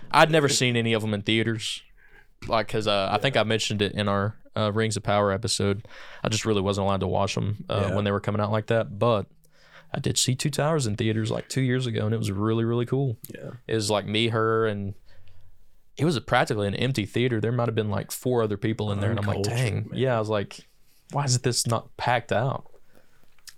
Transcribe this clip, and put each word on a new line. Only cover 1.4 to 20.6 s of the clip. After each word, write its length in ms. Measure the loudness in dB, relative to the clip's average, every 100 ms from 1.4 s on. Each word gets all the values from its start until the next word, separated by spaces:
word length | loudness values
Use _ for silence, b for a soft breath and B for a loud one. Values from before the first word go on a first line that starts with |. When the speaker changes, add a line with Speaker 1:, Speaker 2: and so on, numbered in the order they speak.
| 2 0 -4 -10 -12 -20 b b b -12 -2
Speaker 1:
Like, 200 | 0 0
'cause, 200 | 0 0
uh, 200 | 0 2
I 40 |
Speaker 2:
Yeah. 40 | 2
Speaker 1:
think 180 | 2 2
I 60 |
mentioned 380 | 2 0 0 0
it 120 | 0
in 140 | 0 0
our, 280 | 2 0 -4 -8 -2
uh, 160 | 0
Rings 240 | 0 0 -2
of 60 |
Power 280 | 0 2 2
episode. 560 | 2 -2 0 0 -2 -6 B B B
I 60 | -2
just 160 | 0 0
really 160 | 2
wasn't 240 | 2 0 0
allowed 140 | 0
to 80 | 0
watch 280 | 0 0 -2
'em, 280 | -2 -4 -4
uh, 180 | -2 0
Speaker 2:
Yeah. 60 | 0
Speaker 1:
when 80 | 0
they 60 |
were 80 | 0
coming 200 | -2 -2
out 100 | 0
like 160 | -2 0
that. 320 | 0 0 0
But 260 | 2 2 -2 -12 -20 B B B B
I 60 | -4
did 180 | -2 0
see 160 | 0 0
Two 140 | 0
Towers 340 | 0 2 2 0
in 100 | 0
theaters, 360 | 0 0 -2
like, 180 | -4 -4
two 120 | -2
years 260 | 0 0 0
ago, 180 | -2 0
and 80 |
it 40 | 0
was 120 | -2
really, 320 | 0 0 2
really 220 | 2 0 0
cool. 320 | 0 -2 -4 -10
Speaker 2:
Yeah. 180 | -14 -14 -12 -4
Speaker 1:
It 60 | -2
was, 140 | 2
like, 160 | 0 2
me, 220 | 0 2
her, 380 | 2 2 2 0
and 260 | -2 -6 -10 -14 b b b b -18 -20 -20 -14 -2
it 80 | 0
was 140 | 0
practically 480 | 2 2 4 0 0
an 80 | 0
empty 300 | 0 0 -2
theater. 340 | 0 0 2
There 100 | 0
might 160 | 0 0
have 80 | 0
been, 140 | -2
like, 220 | -2 -6
four 320 | -6 -2 0
other 140 | 0 0
people 340 | -2 -2 -2
in 80 | -2
there, 100 | 0
and 100 | 0
I'm 60 | 0
like, 120 | 0
Speaker 2:
Uncultured, 200 | 0 0 0
Speaker 1:
"Dang." 0 | -2 -4
Speaker 2:
man. 100 | -2
Speaker 1:
Yeah, 160 | 0 0
I 20 |
was 100 | 0
like, 380 | -2 -2 -10